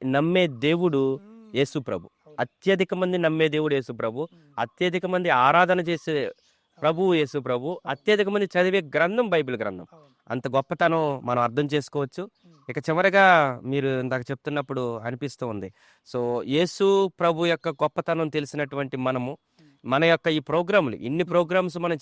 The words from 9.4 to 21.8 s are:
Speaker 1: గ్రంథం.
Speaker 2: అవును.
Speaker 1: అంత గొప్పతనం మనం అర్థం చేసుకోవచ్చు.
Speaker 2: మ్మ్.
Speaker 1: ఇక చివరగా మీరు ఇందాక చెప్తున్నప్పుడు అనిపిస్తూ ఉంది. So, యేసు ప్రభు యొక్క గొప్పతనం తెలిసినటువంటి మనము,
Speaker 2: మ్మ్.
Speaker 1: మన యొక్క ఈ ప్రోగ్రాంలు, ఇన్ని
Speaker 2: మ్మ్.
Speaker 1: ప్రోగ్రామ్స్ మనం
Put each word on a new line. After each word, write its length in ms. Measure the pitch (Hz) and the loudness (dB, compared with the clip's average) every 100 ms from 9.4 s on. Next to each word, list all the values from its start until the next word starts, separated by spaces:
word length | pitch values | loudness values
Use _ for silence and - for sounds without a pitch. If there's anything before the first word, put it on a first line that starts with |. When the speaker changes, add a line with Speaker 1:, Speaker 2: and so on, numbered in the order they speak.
| 131 120 | 0 -4
Speaker 1:
గ్రంథం. 280 | 104 90 85 | -6 -8 -14
Speaker 2:
అవును. 160 | - _ _ - | -20 _ _ -8
Speaker 1:
అంత 180 | 123 131 | -6 -2
గొప్పతనం 760 | 135 - 165 170 165 156 131 | -2 -2 -2 0 2 -2 -4
మనం 200 | 117 123 | -2 0
అర్థం 240 | 120 120 147 | 0 0 -2
చేసుకోవచ్చు. 500 | 147 131 147 139 - | -2 -4 -6 -6 -8
Speaker 2:
మ్మ్. 480 | 202 _ _ _ - | -14 _ _ _ -12
Speaker 1:
ఇక 60 | 151 | -6
చివరగా 840 | 151 156 190 190 190 170 143 120 | -2 0 4 6 8 8 4 0
మీరు 240 | 127 139 135 | -2 0 0
ఇందాక 340 | 131 127 127 120 | 0 -2 -4 -6
చెప్తున్నప్పుడు 640 | 139 151 143 139 131 123 113 | -8 -4 -6 -4 -4 -4 -4
అనిపిస్తూ 500 | 113 123 143 - 123 | -6 -6 -8 -8 -8
ఉంది. 260 | 104 95 - _ _ - | -6 -10 -14 _ _ -8
So, 360 | 123 120 120 110 | -4 -2 -2 0
యేసు 640 | 143 175 - 196 196 190 | 0 0 2 2 4 2
ప్రభు 380 | - 170 160 170 | 0 0 2 0
యొక్క 240 | 165 165 | 0 -4
గొప్పతనం 600 | 143 151 - 170 165 156 | -2 -2 -2 -2 -2 -2
తెలిసినటువంటి 680 | 156 147 147 143 139 139 131 | -4 -4 -6 -6 -4 -6 -4
మనము, 340 | 127 131 123 | -2 -2 -4
Speaker 2:
మ్మ్. 600 | 151 _ _ _ _ 113 | -10 _ _ _ _ -2
Speaker 1:
మన 120 | 135 | 2
యొక్క 240 | 165 165 165 | 4 4 2
ఈ 120 | 156 | -2
ప్రోగ్రాంలు, 560 | 139 156 175 202 143 95 | 0 -2 2 2 2 -2
ఇన్ని 280 | 113 156 | -4 -4
Speaker 2:
మ్మ్. 80 | 175 | 0
Speaker 1:
ప్రోగ్రామ్స్ 460 | 170 165 185 185 | 0 2 0 -2
మనం 200 | 170 | -4